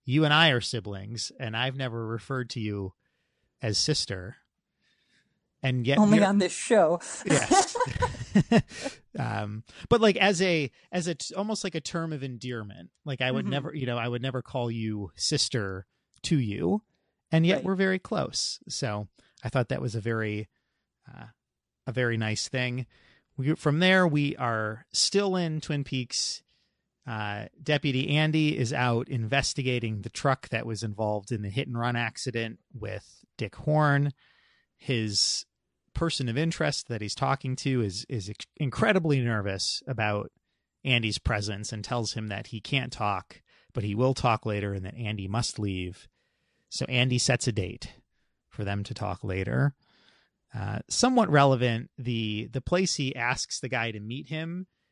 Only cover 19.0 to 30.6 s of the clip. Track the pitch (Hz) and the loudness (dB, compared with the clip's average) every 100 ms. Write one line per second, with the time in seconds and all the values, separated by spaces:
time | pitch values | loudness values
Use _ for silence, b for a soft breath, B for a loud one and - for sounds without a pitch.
19 | 107 b b b 117 131 117 - 131 110 | -8 b b b -2 -2 0 -2 -4 -4
20 | 113 113 107 104 110 _ _ _ _ _ | -2 -2 -2 -4 -8 _ _ _ _ _
21 | - - 110 _ _ _ _ _ - 123 | -20 -20 -20 _ _ _ _ _ -6 -2
22 | 123 113 107 107 - 131 123 123 123 b | 0 0 -2 -2 -4 -4 -2 -4 -8 b
23 | b b b - 135 160 151 151 185 190 | b b b -4 -2 0 2 4 6 6
24 | 180 147 143 - 123 110 107 113 - - | 6 4 0 0 -2 0 -2 -6 -6 -2
25 | - 196 202 185 165 156 - 147 139 131 | 0 2 2 0 0 -2 -2 -4 -2 -4
26 | 120 - - - _ _ _ _ _ _ | -4 -4 -4 -8 _ _ _ _ _ _
27 | 127 110 104 104 107 - 151 147 147 127 | -10 -6 -4 -6 -10 -6 0 0 2 0
28 | 143 147 156 156 151 - 113 131 123 117 | 2 2 4 4 2 2 0 2 2 2
29 | - 131 110 139 - - 127 123 113 107 | 0 -4 0 0 0 -2 -2 0 -2 -4
30 | - - 143 131 - 117 | -6 -2 0 0 -2 -4